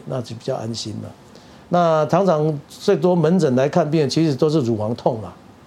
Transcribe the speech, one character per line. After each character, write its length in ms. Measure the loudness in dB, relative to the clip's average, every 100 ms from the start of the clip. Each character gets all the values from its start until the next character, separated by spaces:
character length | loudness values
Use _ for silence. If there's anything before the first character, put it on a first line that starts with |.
| -8
那 140 | -8
就 120 | -8 -10
比 100 | -8
较 100 | -8
安 180 | -8
心 200 | -8 -10 -12
了。 60 | -14 -18 -20 -20 -20 -20 -4
那 340 | 0 2 2 2
常 200 | 2 2
常 320 | 2 0 -2 -10
最 260 | -4 0 2
多 180 | 2
门 240 | 2 2 2
诊 160 | 2 2
来 120 | 2
看 220 | 0 0
病， 180 | 0 0
其 160 | 2 0
实 80 |
都 160 | 2 2
是 120 | 2
乳 160 | 0 -2
房 180 | -4 -2
痛 260 | -4 -4
啦。 120 | -8 -16 -20 -20